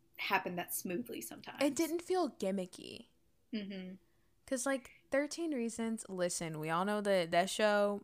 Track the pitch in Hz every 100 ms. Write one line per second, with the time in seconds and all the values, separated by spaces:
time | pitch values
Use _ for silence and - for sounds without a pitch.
0 | _ - - 190 185 175 170 - - 180
1 | 240 - - - - - 285 262 320 339
2 | - 370 294 - 196 196 180 - - -
3 | - _ _ _ _ 220 196 196 185 190
4 | _ _ _ _ - 262 269 269 - -
5 | _ 269 294 320 339 269 233 226 226 226
6 | - 190 175 - 165 156 156 165 196 208
7 | 202 190 165 170 185 - 214 208 202 202